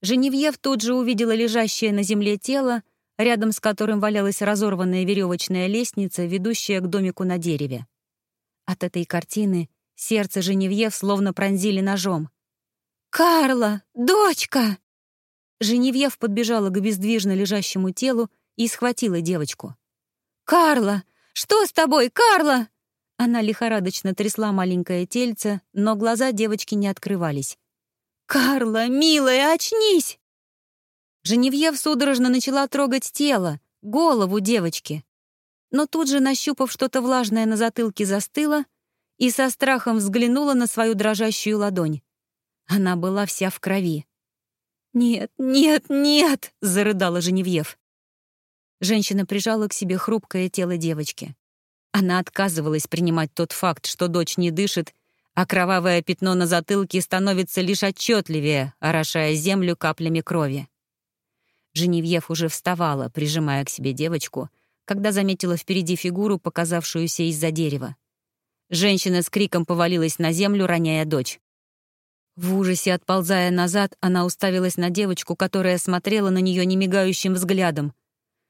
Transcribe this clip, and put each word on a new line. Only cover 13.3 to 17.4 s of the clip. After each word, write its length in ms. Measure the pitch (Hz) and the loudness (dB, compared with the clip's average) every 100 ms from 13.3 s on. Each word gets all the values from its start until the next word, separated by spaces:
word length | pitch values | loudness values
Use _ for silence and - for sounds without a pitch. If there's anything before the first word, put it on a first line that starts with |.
| 330 277 254 214 208 - | 6 4 2 2 0 -6
дочка!" 840 | 240 247 415 415 302 - 269 220 196 _ _ _ _ _ _ _ - | -2 2 4 4 2 0 2 2 0 _ _ _ _ _ _ _ -4
Женевьев 540 | 208 247 254 254 277 - | 0 2 2 2 0 0
подбежала 520 | 233 202 226 233 196 | -2 0 0 2 0
к 100 | 190 | 0
бездвижно 520 | 202 196 208 226 196 | 0 0 0 0 2
лежащему 580 | 190 | 0